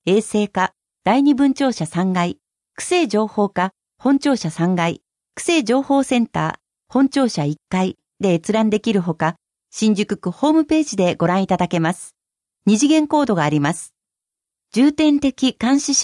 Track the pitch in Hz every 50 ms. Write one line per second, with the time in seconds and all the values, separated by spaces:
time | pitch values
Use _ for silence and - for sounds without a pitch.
0 | _ 165 190 220 214 - - 214 208 202 - 190 185 - - _ _ _ _ _
1 | _ 180 220 269 277 294 277 240 285 277 262 - 277 269 226 - 160 - - 175
2 | 185 190 185 180 175 175 - - _ _ _ _ _ _ _ - - - 359 359
3 | 330 208 214 208 220 208 - 220 202 196 - 180 180 190 - _ _ _ _ _
4 | - 262 277 277 - 285 269 220 - 160 - - 165 180 185 175 165 170 - -
5 | _ _ _ _ _ _ _ - - - 339 320 233 202 240 269 269 - 277 277
6 | 262 - 262 240 226 - - 160 156 160 - - _ _ _ _ _ _ - 254
7 | 269 269 - 277 262 226 - - 147 147 156 - _ _ - 185 185 185 - -
8 | _ _ _ _ 202 190 170 165 - - 214 220 220 220 208 208 - 226 214 196
9 | 170 180 160 - 160 160 165 - _ _ _ _ _ _ - - 214 214 214 185
10 | 208 - 208 - - 180 175 - - 302 311 320 302 - 320 311 302 - - 190
11 | 185 175 160 - 170 170 180 196 190 - 190 170 180 170 180 170 160 165 185 -
12 | - - _ _ _ _ _ _ _ _ _ _ _ 196 214 208 285 277 320 311
13 | 302 285 311 294 285 240 208 170 147 151 151 151 143 147 175 - - - _ _
14 | _ _ _ _ _ _ _ _ _ _ _ _ _ _ - 208 269 302 294 -
15 | 311 302 294 285 285 269 - - 269 254 - - 220 247 277 285 - - 277 -